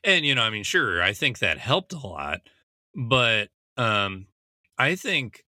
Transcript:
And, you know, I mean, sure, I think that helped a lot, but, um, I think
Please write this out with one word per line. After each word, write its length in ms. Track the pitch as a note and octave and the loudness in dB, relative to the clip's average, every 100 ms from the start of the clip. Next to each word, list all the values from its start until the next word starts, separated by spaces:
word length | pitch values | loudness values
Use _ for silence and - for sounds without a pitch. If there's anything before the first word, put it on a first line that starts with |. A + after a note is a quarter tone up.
And, 220 | G3+ F#3 D3 | 4 4 4
you 80 | |
know, 80 | C3 | 2
I 80 | A2+ | 2
mean, 140 | G#2+ | 0
sure, 380 | G2+ F#3 B2+ E2+ | -2 0 0 2
I 120 | F2+ | 0
think 260 | G#2 C#3+ A2 | 0 -4 0
that 200 | G2 D2+ | -2 -2
helped 340 | - D#3+ F#3 | 0 -2 -2
a 60 | E3 | -12
lot, 420 | A#2+ D#2 C#2+ E2+ _ _ _ _ _ - | -12 -10 -8 -8 _ _ _ _ _ -10
but, 540 | A#2+ C3 A#2+ A2 G#2 _ _ - | 0 2 4 2 -2 _ _ -4
um, 500 | A#2 G#2 G2 F#2+ F#2+ _ _ _ _ - | 0 0 -2 -6 -14 _ _ _ _ -2
I 160 | C3 F#3 | 0 0
think 480 | C4 E3+ A#2+ - | -2 -4 -4 -12